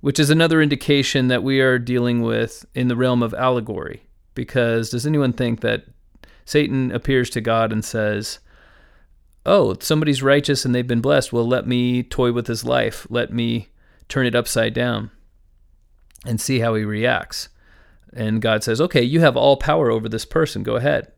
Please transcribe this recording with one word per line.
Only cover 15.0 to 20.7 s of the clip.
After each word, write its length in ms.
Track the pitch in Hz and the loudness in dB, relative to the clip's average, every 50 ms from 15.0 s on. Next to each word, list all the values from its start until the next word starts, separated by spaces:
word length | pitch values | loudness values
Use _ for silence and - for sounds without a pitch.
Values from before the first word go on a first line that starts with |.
| 107 - - _ _ _ _ _ _ _ _ _ _ _ _ _ _ _ _ _ _ _ _ - - | -6 -10 -14 _ _ _ _ _ _ _ _ _ _ _ _ _ _ _ _ _ _ _ _ -18 -8
and 140 | 120 117 110 | -6 -6 -6
see 180 | - - 135 123 | -4 -2 -2 0
how 160 | 113 117 113 | 0 0 0
he 80 | 110 107 | -2 -2
reacts." 680 | 104 107 104 113 120 123 95 - - - - - - _ _ _ _ - _ - _ _ - _ - - | -2 -4 -2 0 0 0 -2 -4 -8 -12 -12 -12 -14 _ _ _ _ -20 _ -20 _ _ -20 _ -20 -10
And 300 | 123 117 107 107 110 110 | -6 -4 -2 -2 0 0
God 220 | 113 110 110 - | 0 0 0 0
says, 160 | - 113 113 | -2 0 0
"Okay, 240 | 156 180 - 143 120 | 0 2 2 2 2
you 160 | 120 143 165 | 2 2 4
have 160 | 165 147 120 | 4 4 4
all 200 | 120 113 139 143 | 4 4 4 4
power 320 | 139 - 147 151 165 151 120 | 4 2 0 2 2 2 2
over 200 | 113 113 110 113 | 0 0 -2 -4
this 160 | 110 110 - | -6 -6 -8
person. 400 | - - 160 160 147 - 107 101 | -2 0 0 0 0 -2 -6 -6
Go 100 | 120 | -4